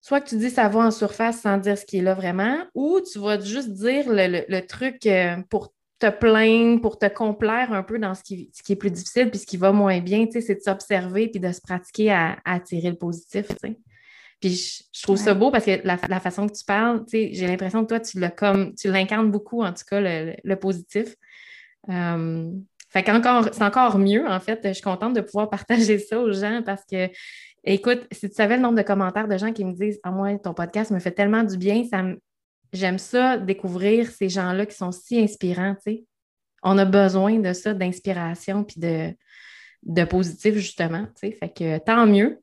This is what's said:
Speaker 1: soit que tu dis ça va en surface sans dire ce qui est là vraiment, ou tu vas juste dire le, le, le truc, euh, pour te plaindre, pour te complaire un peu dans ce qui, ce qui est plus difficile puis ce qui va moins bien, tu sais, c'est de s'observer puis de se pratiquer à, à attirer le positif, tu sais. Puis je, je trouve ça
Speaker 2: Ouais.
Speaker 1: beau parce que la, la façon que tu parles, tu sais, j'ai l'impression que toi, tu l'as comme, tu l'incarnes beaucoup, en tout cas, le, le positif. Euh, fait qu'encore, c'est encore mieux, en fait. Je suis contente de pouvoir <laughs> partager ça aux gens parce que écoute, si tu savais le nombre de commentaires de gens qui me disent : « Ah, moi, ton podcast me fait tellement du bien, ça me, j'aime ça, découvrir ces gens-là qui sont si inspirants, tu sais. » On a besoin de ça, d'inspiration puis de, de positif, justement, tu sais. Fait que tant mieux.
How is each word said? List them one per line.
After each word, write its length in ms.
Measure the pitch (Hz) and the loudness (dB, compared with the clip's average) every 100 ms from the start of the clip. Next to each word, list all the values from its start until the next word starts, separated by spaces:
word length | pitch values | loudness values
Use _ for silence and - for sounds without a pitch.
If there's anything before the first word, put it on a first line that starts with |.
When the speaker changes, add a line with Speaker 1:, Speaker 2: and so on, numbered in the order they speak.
Speaker 1:
soit 160 | - 285 | 0 -2
que 100 | 285 | 0
tu 80 | 220 | -2
dis 120 | 240 | -2
ça 180 | 247 214 | 2 2
va 100 | 214 | 4
en 100 | 226 | 2
surface 520 | 220 202 - 233 233 | 2 -4 -2 -4 -2
sans 180 | 214 196 | 0 0
dire 180 | 196 202 | 0 -2
ce 80 | - | -2
qui 140 | 196 | -2
est 20 | |
là 140 | 185 190 | 0 0
vraiment, 420 | 185 185 214 294 359 | -2 0 0 -2 -6
ou 260 | - 285 370 | -4 0 0
tu 180 | 370 208 | -2 -6
vas 200 | 202 214 | -2 -2
juste 300 | 196 240 247 | -2 -6 -6
dire 360 | 190 220 269 262 | -4 0 0 2
le, 140 | 208 180 | 2 2
le, 180 | 175 - | 0 -2
le 180 | 185 185 | -4 -6
truc, 400 | - 262 254 220 | -6 -6 -2 2
euh, 300 | 185 175 175 190 | 4 2 -2 -4
pour 200 | 202 - _ _ _ | -6 -6 _ _ _
te 100 | 220 | 0
plaindre, 720 | 202 233 220 220 226 233 233 | 4 6 6 8 6 6 4
pour 160 | 226 220 | 2 2
te 80 | 202 | 0
complaire 680 | 202 220 208 214 233 254 | 0 -4 0 0 0 -2
un 120 | 208 | -2
peu 160 | 190 226 | -4 -4
dans 160 | 208 185 | -4 -6
ce 80 | |
qui, 260 | - 185 - | -10 -14 -14
ce 120 | - | -20
qui 80 | - | -4
est 60 | 196 | -2
plus 120 | 202 | -2
difficile 400 | 175 185 - 240 | -4 -4 0 0
puis 80 | 202 | 0
ce 80 | - | -8
qui 120 | 185 | 2
va 140 | 190 | 4
moins 280 | 208 196 185 | 4 4 2
bien, 260 | 175 208 226 | 0 0 2
tu 60 | |
sais, 100 | 233 | -2
c'est 140 | 226 202 | -4 -4
de 60 | |
s'observer 640 | 202 190 - 196 180 190 226 | -2 -4 -2 -2 -2 -2 -2
puis 120 | 214 | -2
de 120 | 180 | -6
se 100 | 180 | -6
pratiquer 480 | - 180 180 - 214 | -8 -8 -8 -2 2
à, 280 | 190 165 - - | 2 0 -4 -6
à 100 | 180 | -6
attirer 340 | 180 175 175 | -4 -4 -4
le 60 | 170 | -4
positif, 520 | 175 165 _ 196 208 | -6 -6 _ -8 -8
tu 60 | - | -10
sais. 160 | - 226 _ _ _ - - _ | -10 -12 _ _ _ -20 -20 _
Puis 100 | 190 180 | -2 -2
je, 260 | - - _ | -6 -12 _
je 120 | - | -10
trouve 140 | - 196 | 0 2
ça 160 | 220 | 4
Speaker 2:
Ouais. 40 | 190 | 4
Speaker 1:
beau 140 | 247 | 4
parce 140 | 254 208 | 2 2
que 140 | 190 | 0
la, 160 | 190 175 175 | 0 -2 -2
la 100 | 185 | -4
façon 280 | 180 185 208 | -4 -4 -6
que 60 | |
tu 120 | 208 - | -6 -2
parles, 400 | 202 233 233 226 | 0 2 0 -2
tu 60 | |
sais, 180 | 220 220 | -2 -2
j'ai 120 | 180 180 | -2 -2
l'impression 380 | 185 190 220 | -2 -2 -2
que 60 | 220 | -2
toi, 100 | 226 | -2
tu 200 | 226 190 | -4 -4
l'as 120 | 175 | -4
comme, 420 | 170 202 196 190 | 0 2 2 0
tu 160 | - 196 | -4 -2
l'incarnes 380 | 190 190 214 220 | 0 0 0 0
beaucoup, 320 | 202 208 233 | 0 -4 -4
en 100 | 202 | -4
tout 120 | 175 - | -6 -6
cas, 140 | 202 | -2
le, 320 | 196 160 160 - | -2 -4 -6 -10
le 120 | - 190 | -6 -4
positif. 580 | 190 180 170 208 240 - _ - - - - _ - | -2 -4 -4 -6 -6 -10 _ -20 -20 -20 -20 _ -8
Euh, 600 | 180 175 170 165 165 165 190 190 _ - | -4 -2 -2 -4 -6 -8 -10 -14 _ -4
fait 140 | 190 | -2
qu'encore, 460 | 190 220 240 247 214 | 4 4 4 4 2
c'est 100 | - | 2
encore 340 | 208 254 247 196 | 2 4 4 4
mieux, 280 | 196 208 294 | 4 2 0
en 120 | 190 | -4
fait. 200 | 202 220 | -4 -4
Je 100 | 208 | -4
suis 80 | 190 | -4
contente 320 | 202 185 214 | -6 -4 -2
de 80 | 240 | -2
pouvoir 280 | 202 202 214 | -2 -4 -4
<laughs> 20 | |
partager 480 | 202 - 233 214 208 | -6 0 2 4 2
ça 200 | 202 220 | 0 -2
aux 120 | 233 | 0
gens 300 | 196 208 233 226 | 0 -2 -4 -4
parce 180 | 196 _ | -8 _
que 220 | 190 185 185 - - - _ | -4 -4 -6 -20 -20 -20 _
écoute, 440 | - 196 214 247 240 | -2 0 2 -2 -4
si 160 | - 202 | -12 -10
tu 80 | 196 | 0
savais 200 | 208 240 | 2 2
le 60 | |
nombre 140 | 247 233 | 2 2
de 40 | |
commentaires 460 | 208 196 190 196 214 | 2 0 0 -2 -2
de 100 | 190 | -2
gens 160 | 214 | -2
qui 100 | 220 | -4
me 100 | 185 | -6
disent : « 260 | 180 208 208 | -4 -6 -4
Ah, 80 | 180 | -6
moi, 260 | 190 196 202 | -4 -4 -4
ton 140 | 190 | -6
podcast 380 | 175 170 208 220 | -6 -6 -4 -2
me 80 | 190 | -2
fait 120 | 180 | -4
tellement 320 | 180 202 220 | 0 2 2
du 140 | 226 185 | 0 0
bien, 260 | 190 214 | 0 0
ça 180 | 240 196 | 0 -2
me, 180 | 185 180 _ _ _ _ _ | -4 -6 _ _ _ _ _
j'aime 240 | 185 185 185 | -4 -2 -4
ça, 400 | - 247 254 254 | -2 0 2 0
découvrir 680 | 190 190 190 180 196 226 233 | -2 -4 -4 -2 2 2 2
ces 200 | - 190 | -4 -4
gens-là 360 | 185 180 185 208 | -2 -2 -2 -4
qui 100 | - | -6
sont 160 | 180 | -8
si 280 | 180 - 240 | -8 -2 0
inspirants, 560 | 214 - 180 175 190 196 | 0 0 -4 -2 -4 -4
tu 60 | - | -8
sais. » 140 | 226 - _ _ _ _ _ | -10 -12 _ _ _ _ _
On 140 | 185 196 | 2 4
a 80 | 190 | 6
besoin 540 | 196 190 190 196 226 | 6 6 4 2 2
de 140 | 190 | 0
ça, 200 | 180 214 | -2 -4
d'inspiration 880 | 196 185 180 196 180 170 170 - 196 | -2 -4 -4 -6 -4 -6 -8 -4 -4
puis 160 | 208 - | -4 -6
de, 300 | 170 160 165 - _ - - - - _ | -4 -2 -4 -10 _ -20 -20 -20 -20 _
de 200 | - 170 170 | -2 0 2
positif, 500 | 180 180 160 214 214 | 2 0 0 0 0
justement, 500 | 185 - 170 165 214 _ | -4 -4 -4 -4 -8 _
tu 80 | 196 | -10
sais. 20 | |
Fait 160 | 226 170 | -8 -12
que 240 | - 165 156 | -6 -4 -2
tant 260 | - 226 226 | 2 6 8
mieux. 320 | 202 226 - | 8 4 0